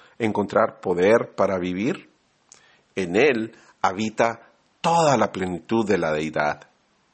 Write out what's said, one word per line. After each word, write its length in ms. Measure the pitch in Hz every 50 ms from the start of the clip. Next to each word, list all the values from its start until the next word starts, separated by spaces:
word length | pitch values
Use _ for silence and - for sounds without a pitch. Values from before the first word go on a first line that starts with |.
| - - _
encontrar 640 | - 117 107 101 104 101 - 120 113 110 107 - -
poder 540 | - 101 90 87 90 101 113 117 117 - -
para 240 | - 98 95 95 92
vivir? 500 | 90 90 90 92 107 139 202 - - _ _ _ _ _ _ _ _ - - - _ _ _ _ _ _ -
En 200 | 98 95 85 87
Él 400 | 107 135 151 123 110 113 117 - - - - _ _
habita 680 | - 98 92 98 110 110 107 - 117 117 113 - - _ _ _ _ _ _ _
toda 340 | - 165 170 170 165 147 135
la 160 | 110 107 -
plenitud 560 | - - 92 92 90 82 - - 113 113 110
de 100 | 101 98 87
la 120 | 85 78
deidad. 560 | 76 76 78 78 76 76 76 73 - - - _ _ _ _ _ _ _ _ _